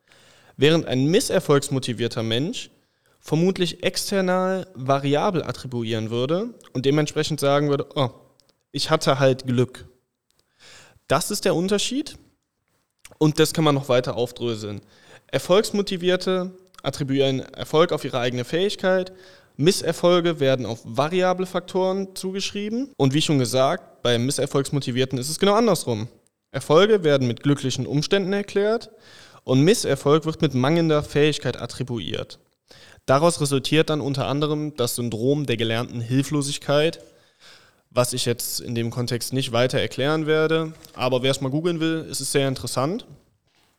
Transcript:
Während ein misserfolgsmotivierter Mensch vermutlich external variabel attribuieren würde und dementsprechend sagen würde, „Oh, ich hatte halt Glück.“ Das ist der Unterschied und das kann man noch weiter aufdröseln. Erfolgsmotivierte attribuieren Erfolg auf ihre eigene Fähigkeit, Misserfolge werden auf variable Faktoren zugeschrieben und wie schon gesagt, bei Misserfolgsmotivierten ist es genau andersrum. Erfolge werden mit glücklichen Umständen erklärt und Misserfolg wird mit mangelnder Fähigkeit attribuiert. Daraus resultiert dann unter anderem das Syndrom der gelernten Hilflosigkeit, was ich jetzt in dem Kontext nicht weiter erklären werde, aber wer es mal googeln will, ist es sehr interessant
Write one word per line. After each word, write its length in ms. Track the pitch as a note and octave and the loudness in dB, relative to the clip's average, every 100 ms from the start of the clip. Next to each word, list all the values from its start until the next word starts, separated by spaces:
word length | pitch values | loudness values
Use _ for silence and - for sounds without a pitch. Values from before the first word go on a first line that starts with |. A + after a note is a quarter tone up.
| _ _ _ _ _ - | _ _ _ _ _ 2
Während 300 | C#3+ E3 - | 4 4 2
ein 200 | B2+ C#3 | 0 2
misserfolgsmotivierter 1160 | F#3+ - F#3+ - C#3+ - C3+ B2+ A2 A#2 B2 | 2 2 0 2 2 2 -4 -4 -4 -4 -4
Mensch 480 | A2+ A#2 E3 B3 - _ _ _ _ _ | -2 -2 -2 -6 -12 _ _ _ _ _
vermutlich 640 | - D#3 F3+ F#3 F3 - | -2 2 2 2 -2 -2
external 840 | F#3 - - G3 F#3 F#3 F#3 F#3+ E3+ | -4 -4 -2 0 2 0 0 -2 -6
variabel 680 | A#2 C3 C#3 C#3 D3 G3+ F3 | -6 0 2 2 2 2 -2
attribuieren 680 | - - B2+ A#2+ A2+ A2+ A2 | -4 -8 -8 -6 -4 -4 -2
würde 440 | A#2+ B2+ F3 A#3 - - | -2 0 -2 -4 -10 -10
und 140 | C3+ C3+ | -2 2
dementsprechend 540 | D3+ D3+ D3+ D3+ D3+ | 2 2 -2 -4 -2
sagen 280 | C#3 C#3+ D3 | 2 2 2
würde, 180 | C#3+ - D3 | 0 -2 -2
„Oh, 140 | B2+ - _ _ _ _ _ | -2 -4 _ _ _ _ _
ich 180 | C#3+ - | -6 0
hatte 280 | D#3 E3 C3 | 2 2 4
halt 280 | C3+ C3 B2+ | 4 2 0
Glück.“ 400 | B2 A#2+ - - _ _ _ _ _ _ _ - - - _ - | 0 0 -4 -20 _ _ _ _ _ _ _ -20 -20 -20 _ -2
Das 220 | C3+ - | 0 0
ist 140 | G#3 | -2
der 100 | G3+ | 0
Unterschied 640 | D#3+ F#3 G#3 - C4 D#4 - - _ _ _ _ _ _ _ - - | 0 0 -2 -2 -4 -8 -12 -20 _ _ _ _ _ _ _ -20 0
und 200 | D#3 D3+ | 0 4
das 140 | D#3 | 2
kann 120 | - | 4
man 100 | D#3 | 2
noch 140 | C#3 C3+ | 2 2
weiter 280 | B2 C3 A#2 | 2 2 -2
aufdröseln. 640 | B2 - A#2+ G#2+ G#2 G2+ - _ - - _ | -4 -4 -6 -6 -8 -10 -14 _ -20 -20 _
Erfolgsmotivierte 1300 | C#3 - F#3 A3+ G3+ G3 F#3 F3+ F3+ F#3 F#3 F#3 F#3 _ - | -6 2 2 2 -2 -2 -2 0 0 0 -2 -4 -10 _ -10
attribuieren 580 | C#3 - C#3 C#3 C3+ C3 | -8 -6 -2 2 2 0
Erfolg 520 | - - B2 D#3 F3 | -6 -12 0 2 4
auf 120 | D3+ | 2
ihre 140 | - C3 | -4 -2
eigene 260 | B2 B2 | -2 -2
Fähigkeit, 680 | A#2+ D#3+ G3 - F#3+ F#3 F#3 - - - _ - | -4 -2 -2 -2 0 0 -2 -10 -20 -20 _ 0
Misserfolge 840 | D#3 F#3+ - E3 F3 F3+ E3+ D#3 | 2 2 -2 0 4 4 2 0
werden 240 | C3+ C3 | 0 0
auf 160 | G#2+ A#2 | -2 -8
variable 600 | - A#2 D3+ F3+ F#3 F3+ F#3 | -6 -2 0 2 0 0 -2
Faktoren 680 | F3+ F3+ F#3 F#3 F#3+ F#3+ | -6 -4 -2 0 -2 -6
zugeschrieben 800 | - F#3+ F#3+ - G#3 G#3 A#3 C#4 - | -8 -8 -6 -6 -6 -6 -6 -6 0
und 160 | C#3 | 2
wie 100 | C#3+ | 2
schon 160 | D#3 C#3+ | 2 2
gesagt, 640 | A#2+ B2 C3+ F3+ - _ | 2 2 2 0 -8 _
bei 160 | A#2+ A#2+ | 0 2
Misserfolgsmotivierten 1000 | B2+ - A#2 C#3+ C3+ C#3+ C3 A#2+ C3 B2+ | 0 -2 0 -2 -2 -2 -2 -2 -2 -2
ist 100 | C#3 | -6
es 100 | D#3 | 0
genau 160 | G3 | 2
andersrum. 540 | G3+ A#3 E3+ - A2 A2+ - _ _ _ | 4 4 2 0 -4 -6 -12 _ _ _
Erfolge 540 | C3 - D#3 G#3 G#3+ | -10 4 4 6 4
werden 240 | D#3 C#3 B2 | 4 2 2
mit 140 | A2+ | 0
glücklichen 440 | C#3 C#3 C3 B2+ A#2 | 0 0 0 -4 -2
Umständen 460 | C#3 - G3+ F#3 | -2 0 0 0
erklärt 580 | G3+ G3+ G3+ G#3 A#3 - - - - - - | -2 -2 -2 0 0 -4 -18 -20 -20 -20 -14
und 180 | - C3 | 0 4
Misserfolg 600 | D#3 A#3+ - C3+ C#3 D#3 | 4 4 2 0 2 2
wird 160 | D#3 D#3 | 2 -2
mit 140 | D#3 | 0
mangelnder 480 | C3 C3 E3+ E3 D3+ | 2 2 2 2 0
Fähigkeit 580 | C#3+ D3 D3+ D3 C3 - | 0 2 2 0 -4 -6
attribuiert. 800 | A#2+ - B2 A#2 E2+ - - - _ _ _ - - - - | -10 -8 -6 -6 -6 -8 -8 -14 _ _ _ -20 -20 -10 2
Daraus 340 | C3+ E3+ E3 | 4 4 2
resultiert 500 | C#3+ C#3 - D3+ D#3+ | 0 0 2 2 2
dann 100 | D3+ | 0
unter 260 | C3 C#3 G#2+ | -2 -2 -2
anderem 500 | C#3 D3+ D3+ D3+ D3 | 0 -2 -2 -4 -4
das 200 | A#2+ - | -4 -2
Syndrom 500 | A#2+ A2 B2+ D3 B2+ | -4 0 2 2 0
der 100 | A2+ | 0
gelernten 440 | A2+ A2+ A#2+ A#2+ | 0 -2 -4 -6
Hilflosigkeit, 1000 | A2+ C3 C#3 D3 C#3 - - C#3+ D#3+ - - _ _ _ - - _ _ _ | -2 0 0 -2 -2 -6 0 2 2 -2 -14 _ _ _ -20 -20 _ _ _
was 220 | B2 B2 | 0 0
ich 120 | B2+ | 0
jetzt 360 | A#2+ A#2 - - | -2 -2 -4 -8
in 140 | - | -6
dem 160 | A#2 A#2 | -4 -4
Kontext 420 | A#2+ A#2+ A#2+ - | -4 -4 -4 -4
nicht 200 | B2+ B2 | -4 -2
weiter 260 | A2+ B2+ C3+ | 0 2 0
erklären 480 | G#2 - C#3 D#3+ D3+ | -2 -2 -2 0 0
werde, 460 | D#3 D#3 D#3+ D#3+ D#3+ - | 2 2 0 -2 -10 -20
aber 280 | - B2+ B2+ | -6 -2 0
wer 100 | C3 | 0
es 80 | C3+ | 0
mal 100 | C3+ | -2
googeln 300 | D3 F3 E3 | -2 -2 0
will, 260 | D#3+ D#3+ C#3+ | -2 -2 -6
ist 120 | C3+ | -8
es 120 | C#3 | -2
sehr 160 | C#3+ C#3 | 0 0
interessant 560 | B2+ B2+ B2+ C#3 A3 - - _ _ _ _ _ | -2 -4 -2 -2 -4 -8 -20 _ _ _ _ _